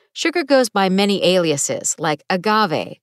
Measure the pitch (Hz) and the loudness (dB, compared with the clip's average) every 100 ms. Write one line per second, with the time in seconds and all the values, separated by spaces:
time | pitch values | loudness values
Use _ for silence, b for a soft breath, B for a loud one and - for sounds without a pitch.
0 | b - 330 349 277 269 233 196 190 190 | b -6 -4 -2 2 2 2 0 0 2
1 | 202 196 175 185 165 143 - 120 - - | 0 0 2 2 2 -2 -2 -4 -6 -4
2 | 160 147 - 185 214 214 202 135 85 - | -4 -4 -4 -4 0 2 0 -2 -6 -14